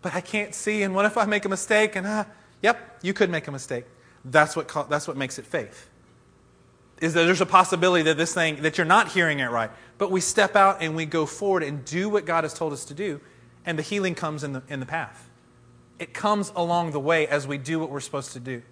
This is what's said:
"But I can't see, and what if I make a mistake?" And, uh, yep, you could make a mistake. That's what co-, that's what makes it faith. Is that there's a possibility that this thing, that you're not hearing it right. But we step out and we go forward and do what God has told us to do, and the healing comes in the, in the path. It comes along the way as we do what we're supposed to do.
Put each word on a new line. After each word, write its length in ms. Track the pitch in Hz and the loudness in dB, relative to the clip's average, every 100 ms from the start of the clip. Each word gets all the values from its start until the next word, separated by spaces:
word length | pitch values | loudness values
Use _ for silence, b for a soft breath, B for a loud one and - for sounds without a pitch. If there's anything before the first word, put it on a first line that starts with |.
"But 120 | 180 | -6
I 60 | 175 | -6
can't 340 | 180 214 208 | -4 -6 -6
see, 280 | - - 214 | -6 -4 -2
and 120 | 196 | 0
what 100 | 190 | 2
if 120 | 208 214 | 2 2
I 100 | 208 | 0
make 180 | 208 | 0
a 40 | 202 | 0
mistake?" 480 | 190 - 214 214 208 | -4 2 2 2 0
And, 100 | 185 | -4
uh, 180 | 214 202 B B B | -4 -4 B B B
yep, 360 | 202 240 - - | 0 0 -4 -8
you 100 | 175 | -4
could 180 | 196 190 | 2 2
make 180 | 170 151 | 0 -6
a 40 | |
mistake. 320 | 139 - 127 123 - b b | -12 -8 -8 -8 -20 b b
That's 320 | 131 143 151 - | 2 4 4 2
what 120 | 147 | -4
co-, 180 | 151 135 | -6 -2
that's 180 | 147 143 | -4 -4
what 100 | 139 | -6
makes 220 | 135 - | -6 -6
it 80 | - | -6
faith. 420 | 160 107 - - _ _ _ _ _ _ _ _ _ _ - | -6 -6 -14 -20 _ _ _ _ _ _ _ _ _ _ -4
Is 140 | 165 | 0
that 100 | 165 | 4
there's 160 | 170 185 | 4 4
a 60 | 180 | 6
possibility 580 | 190 180 175 180 180 | 6 6 4 4 4
that 120 | 156 151 | 4 2
this 180 | 160 | 0
thing, 280 | - 160 147 | 0 0 0
that 160 | 151 156 | -2 0
you're 60 | |
not 240 | 160 196 180 | 4 4 4
hearing 320 | 185 170 143 | 0 0 0
it 100 | 127 | -2
right. 200 | 117 110 B B _ | -2 -4 B B _
But 140 | 196 | -2
we 100 | 190 | 0
step 340 | - - 196 | 0 2 4
out 280 | 208 196 190 | 6 6 4
and 120 | 165 | -2
we 120 | 160 156 | -4 -2
go 200 | 165 151 | 0 -2
forward 360 | - 202 185 | -2 0 0
and 220 | 151 147 | 0 -6
do 240 | 120 160 202 | -6 -4 0
what 180 | 208 170 | 0 0
God 180 | 165 | 0
has 80 | 156 | 0
told 200 | - 160 | -4 -6
us 120 | 139 - | -6 -10
to 80 | |
do, 260 | 147 202 143 b b b b | -8 -6 -8 b b b b
and 140 | - 160 | -6 -6
the 40 | |
healing 320 | 151 202 185 | -2 -2 -2
comes 300 | 170 165 151 | -4 -6 -6
in 80 | 143 | -8
the, 100 | 135 - | -8 -8
in 120 | 143 | -10
the 60 | 127 | -6
path. 440 | 165 127 - - _ _ _ - - _ _ | -6 -8 -14 -20 _ _ _ -20 -20 _ _
It 140 | - | -14
comes 360 | - 208 208 202 - | -4 0 0 0 -2
along 360 | 170 175 170 | 0 0 0
the 80 | 147 | -2
way 280 | 139 165 151 | 2 2 4
as 180 | 147 135 | 0 -2
we 120 | 143 | -8
do 200 | 127 165 | -4 -4
what 120 | 160 | -4
we're 100 | 139 | -6
supposed 320 | - 143 135 | -6 -8 -8
to 80 | 131 | -12
do. 220 | 123 123 - | -10 -10 -12